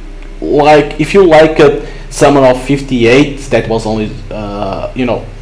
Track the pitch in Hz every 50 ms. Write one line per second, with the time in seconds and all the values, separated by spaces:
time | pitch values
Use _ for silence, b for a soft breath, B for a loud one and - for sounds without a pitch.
0 | - - - - - - - - - 80 101 147 143 147 151 151 143 - - -
1 | 156 - - 202 190 170 156 151 160 156 - - 156 139 - - B B B B
2 | B B - - 151 139 139 139 135 127 127 127 - - 143 139 - - 131 120
3 | 113 113 123 139 - 107 - - - - 120 113 - - 110 113 107 107 110 110
4 | 107 104 - - - - - 107 104 101 101 101 104 - - - - - - 120
5 | 127 120 107 90 - - - -